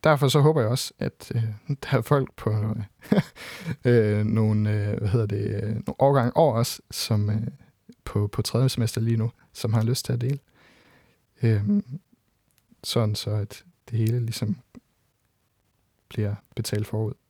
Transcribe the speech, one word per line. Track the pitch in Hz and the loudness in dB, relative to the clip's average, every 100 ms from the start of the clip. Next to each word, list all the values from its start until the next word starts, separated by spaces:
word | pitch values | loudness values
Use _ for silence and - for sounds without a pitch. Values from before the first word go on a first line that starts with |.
derfor | 156 147 135 | 2 4 4
så | 147 | 6
håber | 147 156 | 4 4
jeg | 110 | 0
også, | 123 - _ | -2 -6 _
at, | - _ - | -8 _ -6
øh, | 117 110 104 - | -4 -4 -6 -8
<laughs> | 143 | -8
der | - 123 | -2 -2
er | |
folk | 113 143 131 | 2 0 0
på, | - 110 | -4 -2
øh, | 107 110 110 101 _ - 208 - - - - 165 - | 0 -2 -4 -8 _ 0 0 0 -14 -18 -12 -10 -2
<laughs> | 123 | 4
øh, | 120 104 104 | 4 4 2
nogle, | 107 110 107 107 107 | 2 2 2 2 2
øh, | 104 104 104 | 0 -2 -2
hvad | 110 | 0
hedder | 117 | 0
det, | 107 101 104 104 | 0 -2 -2 -2
øh, | 104 | -4
nogle | 110 - - | -6 -6 2
årgange | 139 139 120 - | 4 4 2 4
over | 160 | 2
os, | 113 120 - _ | 2 -2 -6 _
som, | - - 107 104 | -10 -2 0 0
øh, | 107 120 - - _ - - | -2 -4 -10 -20 _ -20 -18
på, | - - 104 | -6 -2 -2
på | - | -4
tredje | - 117 131 | -2 0 2
semester | - 113 - | 2 -2 0
lige | 113 113 | 0 0
nu, | 113 _ _ | -2 _ _
som | - 113 | -6 0
har | 113 | 2
lyst | 113 127 | 2 0
til | - | -2
at | 120 | -2
dele. | 123 139 _ _ _ _ _ _ _ _ _ _ | -2 -4 _ _ _ _ _ _ _ _ _ _
Øhm, | 117 107 104 202 - 139 _ _ _ _ _ _ _ _ | 2 2 2 0 0 -14 _ _ _ _ _ _ _ _
sådan | - 117 107 | -4 0 0
så, | 101 - | -2 -4
at | 104 101 - - _ - | -4 -4 -10 -20 _ -6
det | 113 | -2
hele | 110 123 | 0 0
ligesom | 117 - 107 - _ - _ _ _ _ _ _ _ _ _ _ _ _ _ | -4 -4 -4 -4 _ -20 _ _ _ _ _ _ _ _ _ _ _ _ _
bliver | - 104 104 _ | -4 -4 -4 _
betalt | - 104 107 107 | -8 -4 -4 -4
forud. | 110 110 - | -4 -4 -6